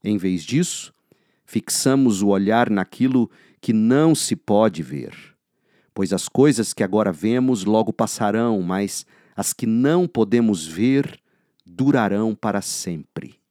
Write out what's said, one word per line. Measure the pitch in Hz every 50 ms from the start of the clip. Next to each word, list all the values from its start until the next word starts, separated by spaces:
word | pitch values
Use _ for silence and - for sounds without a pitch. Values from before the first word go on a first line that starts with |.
| -
Em | 104 107
vez | 101 85 95 92 87 76
disso, | - 123 151 180 - - - - - _ _ _ _ _ _ _ _ _ _ _
fixamos | _ - 113 - - - - - 135 135 135 135 123 107 92
o | 104 101
olhar | 98 98 98 98 110 117 123 120
naquilo | 107 98 92 _ - - 120 131 131 127 117 - _ _ _ _ _ _
que | - - 113
não | 110 110 113 127 139 156 165 156
se | - - - 113
pode | - _ - 104 104 110 110 92 -
ver. | 82 65 73 71 62 - - - - - _ _ _ _ _ _ _ _ _ _ _ _ _
Pois | - 98 92
as | 101 90 -
coisas | - _ - 131 151 131 113 110 - -
que | - 107
agora | 95 95 107 107 101
vemos | 87 76 - 110 120 127 127 131 127 104 92
logo | 101 107 110 113 113 104
passarão, | - 113 110 - - 113 104 104 113 117 120 113 98
mas | 90 87 92 95 101 98 - - - _ _ _ _ _ _
as | - 101 - -
que | - -
não | 113 113 117 127 143 165 175 180
podemos | 170 _ - 110 101 110 120 117 110 104 82 78
ver | 80 80 87 110 127 135 139 135 - - - _ _ _ _ _ _ _ _ _
durarão | - 87 87 131 139 143 131 110 98 98 101 110 113 107
para | - - 110 101 101
sempre. | 98 - - - - 95 85 80 73 _ _ - - 64 - _ _ _